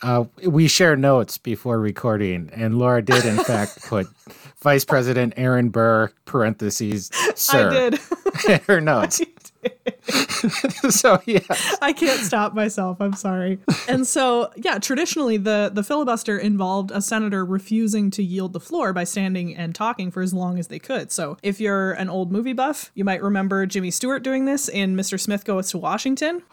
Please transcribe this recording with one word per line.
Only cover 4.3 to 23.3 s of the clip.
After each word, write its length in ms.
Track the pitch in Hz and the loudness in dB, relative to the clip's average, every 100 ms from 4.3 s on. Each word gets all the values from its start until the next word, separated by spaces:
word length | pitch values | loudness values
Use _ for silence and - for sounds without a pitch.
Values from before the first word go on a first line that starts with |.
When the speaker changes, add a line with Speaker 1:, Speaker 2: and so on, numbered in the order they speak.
| - - - | -20 -20 -2
Speaker 1:
Vice 240 | 143 139 | 4 4
President 480 | - 135 123 127 123 127 | 4 2 2 0 0 0
Aaron 300 | 127 123 120 | 2 2 2
Burr, 440 | 110 113 110 110 - | 4 4 4 2 -4
parentheses, 840 | - 131 110 107 104 - 107 104 - - - | -4 0 0 0 -4 -2 -2 -4 -4 -2 -2
"sir," 340 | - - 269 208 | 0 2 4 4
Speaker 2:
I 40 | |
did. 260 | 262 247 262 - 339 | 4 2 0 -4 -4
Speaker 1:
<laughs> 260 | 392 - 403 | -4 0 4
in 100 | 175 - | 4 4
her 140 | 185 | 4
notes. 400 | 156 123 101 - | 4 2 2 -2
Speaker 2:
<laughs> 0 | |
I 40 | |
did. 680 | 339 - - _ 247 - 247 - | -4 -8 -20 _ -10 -8 -10 -8
Speaker 1:
<laughs> 840 | - 269 277 - 226 - 277 - 262 | -4 -2 -2 -2 -2 0 -4 0 0
So, 280 | - 247 185 | 4 4 4
yeah. 140 | - 196 - - - - | 4 0 0 -2 -2 0
Speaker 2:
I 100 | 285 | 0
can't 280 | 294 330 254 | 0 0 0
stop 320 | 202 214 208 | 0 0 0
myself. 440 | 214 214 214 185 180 | 0 -2 -2 -4 -2
I'm 120 | 202 | -4
sorry. 440 | 196 196 185 185 190 - - - | -2 -4 -2 -2 -2 -2 -2 0
And 180 | 262 | 0
so, 460 | 254 - 254 240 226 | 0 2 2 2 -2
yeah, 220 | - 339 294 | -4 -4 -2
traditionally, 600 | - 262 339 320 262 220 | -2 -2 -2 0 0 0
the, 340 | 202 208 202 | 0 0 0
the 80 | 202 | -2
filibuster 540 | 202 294 254 226 - 202 | -2 0 0 -2 -2 -2
involved 540 | 208 202 185 196 196 | 0 0 0 -2 -2
a 100 | 202 | -4
senator 420 | 196 220 214 196 | -2 -2 -2 -2
refusing 680 | 180 190 - 220 220 214 202 | -2 -4 -2 -2 0 0 0
to 120 | 196 | -2
yield 300 | 185 185 185 | -4 -4 -6
the 60 | 180 | -8
floor 340 | - 339 220 | -6 -2 -2
by 120 | 180 | -2
standing 500 | 175 208 190 185 175 | -4 -2 -2 -2 -6
and 180 | 165 165 | -6 -8
talking 380 | 165 220 240 185 | -4 -4 -4 -6
for 100 | 190 | -4
as 100 | 185 | -4
long 260 | 180 180 180 | -2 -2 -4
as 80 | 170 | -6
they 100 | 156 | -10
could. 340 | - 247 - | -6 -6 -6
So 260 | - 151 - | -6 -6 -6
if 180 | 202 196 | -6 -2
you're 340 | 214 196 190 | -2 0 -2
an 160 | - 185 | -4 -4
old 220 | 185 180 | -4 -2
movie 220 | 196 247 | -2 -2
buff, 380 | 254 269 294 - | -2 -2 -4 -8
you 100 | - | -4
might 200 | 196 185 | -2 0
remember 420 | 202 | 0